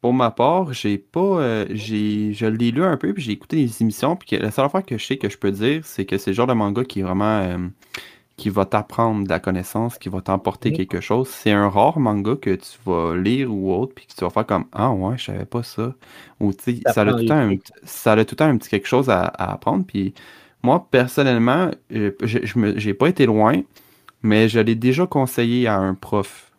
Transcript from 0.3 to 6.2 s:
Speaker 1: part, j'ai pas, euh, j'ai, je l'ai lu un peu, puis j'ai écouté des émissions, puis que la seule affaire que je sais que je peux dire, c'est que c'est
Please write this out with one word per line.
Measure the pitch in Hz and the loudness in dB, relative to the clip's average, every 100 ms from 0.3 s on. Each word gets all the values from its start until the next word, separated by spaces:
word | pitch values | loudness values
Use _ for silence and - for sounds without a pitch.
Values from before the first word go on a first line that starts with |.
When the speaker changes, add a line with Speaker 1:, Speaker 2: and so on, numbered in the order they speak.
Speaker 1:
part, | - 123 175 180 | 2 2 2 -2
j'ai | 123 104 101 | -4 -2 -2
pas, | - 165 190 185 | -4 -2 0 2
euh, | 135 110 101 | 0 -2 -2
j'ai, | 110 107 107 104 104 107 | -6 -4 -2 0 0 -2
je | 104 110 | -2 -2
l'ai | 110 120 | 2 0
lu | 120 | 2
un | 185 151 | 0 0
peu, | - | -2
puis | 202 | -4
j'ai | 127 | -6
écouté | 104 - 160 | -8 -4 0
des | 127 110 | 0 0
émissions, | 113 104 135 175 | -2 0 -2 -2
puis | - | -4
que | 107 | -2
la | 110 | -2
seule | - 135 | 0 0
affaire | 190 | -2
que | 190 110 | -4 -8
je | - | -4
sais | 135 | -4
que | 104 | -4
je | - | -2
peux | 101 | -4
dire, | 98 113 151 156 | 0 0 -2 -6
c'est | - 98 | -8 -4
que | |
c'est | 98 | -4